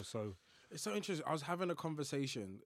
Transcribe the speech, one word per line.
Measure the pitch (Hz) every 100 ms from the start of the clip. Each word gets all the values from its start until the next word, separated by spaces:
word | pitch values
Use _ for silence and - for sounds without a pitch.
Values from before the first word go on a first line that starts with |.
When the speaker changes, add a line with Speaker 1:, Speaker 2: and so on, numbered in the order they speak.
Speaker 1:
so. | 101 113 107 95 - - -
Speaker 2:
It's | 151
so | -
interesting. | 208 196 170 139
I |
was | 156
having | 143 175 180
a | 160
conversation, | 165 151 143 143 135 131 98 95